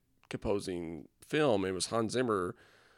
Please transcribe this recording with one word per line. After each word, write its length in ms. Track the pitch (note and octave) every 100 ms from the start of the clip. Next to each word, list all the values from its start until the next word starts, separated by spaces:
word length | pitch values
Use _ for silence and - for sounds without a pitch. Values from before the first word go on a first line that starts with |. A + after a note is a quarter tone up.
| _ _ -
composing 800 | - A2+ G2+ F#2 F2 E2 D#2 - _ -
film. 380 | D3+ D3+ G2+
It 80 | F#2+
was 140 | F#2 -
Hans 260 | A2+ A2
Zimmer 420 | A#2 B2+ G2+ F2+ - - - -